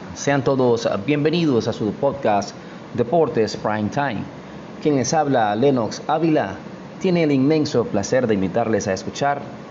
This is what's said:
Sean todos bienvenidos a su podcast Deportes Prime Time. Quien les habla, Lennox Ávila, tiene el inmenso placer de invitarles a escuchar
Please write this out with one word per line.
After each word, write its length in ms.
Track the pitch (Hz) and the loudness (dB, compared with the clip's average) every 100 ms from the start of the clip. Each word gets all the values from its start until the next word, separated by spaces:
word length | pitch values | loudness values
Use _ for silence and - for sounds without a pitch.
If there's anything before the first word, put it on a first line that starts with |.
| - - | -14 -6
Sean 280 | - 139 | 0 2
todos 460 | 135 131 127 113 - 101 98 | 2 2 4 2 2 -2 0
bienvenidos 640 | 147 151 165 160 117 113 | 0 2 2 2 2 0
a 60 | |
su 180 | 107 107 | -2 -2
podcast 640 | - 143 - 113 101 95 - - - - 113 | 0 -2 0 0 0 0 -8 -16 -16 -8 -4
Deportes 600 | 117 170 143 117 107 - | 0 2 2 2 0 -2
Prime 340 | 113 107 104 | -2 -2 -2
Time. 340 | 139 143 101 95 - - - - - | -2 -2 -4 -8 -12 -16 -16 -16 -4
Quien 140 | 156 139 | 0 2
les 180 | 117 | 2
habla, 420 | 165 147 131 107 107 | 2 2 2 2 2
Lennox 460 | 143 127 104 - - | 4 4 0 -4 -4
Ávila, 480 | 156 165 151 101 95 - - - - | 0 2 2 0 -4 -12 -14 -16 -4
tiene 220 | 190 175 | 0 2
el 100 | 156 | 4
inmenso 540 | 139 135 156 143 123 101 | 4 4 2 2 0 0
placer 400 | 101 104 127 120 | 0 0 2 2
de 80 | |
invitarles 540 | 101 95 104 113 107 101 | 2 0 0 0 0 0
a 60 | |
escuchar 500 | 92 - - 139 143 - - - | -2 -4 -2 -2 -2 -6 -14 -16